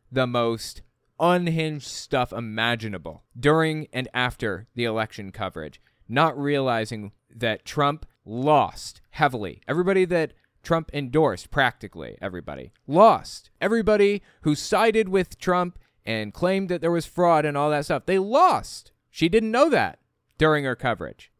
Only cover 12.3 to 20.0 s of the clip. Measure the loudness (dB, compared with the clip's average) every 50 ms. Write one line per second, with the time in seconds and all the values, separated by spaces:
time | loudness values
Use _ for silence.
12.3 | -8 -8 -10 -10 -12 -12 -14 -16 _ _ _ 0 4 6 6 6 6 2 -2 -10
13.3 | -16 -20 -20 _ _ _ -2 0 0 2 2 2 4 4 4 2 2 -2 -6 _
14.3 | _ _ -2 -2 -2 -2 -2 0 2 2 4 4 4 2 0 2 0 0 -2 -2
15.3 | -8 -6 -2 0 0 0 0 -2 -6 -12 -20 _ _ _ _ -6 -6 -4 -6 -8
16.3 | -4 -2 0 0 0 0 0 -2 -2 -2 0 0 0 0 -2 -4 -2 2 4 4
17.3 | 4 4 2 0 0 0 0 0 0 -2 -2 -2 -4 -4 -2 0 0 0 0 2
18.3 | 4 4 6 6 4 2 -2 -8 -14 -18 -20 _ _ _ _ _ _ -2 0 2
19.3 | 2 2 2 2 2 4 4 4 4 2 2 0 -4 -10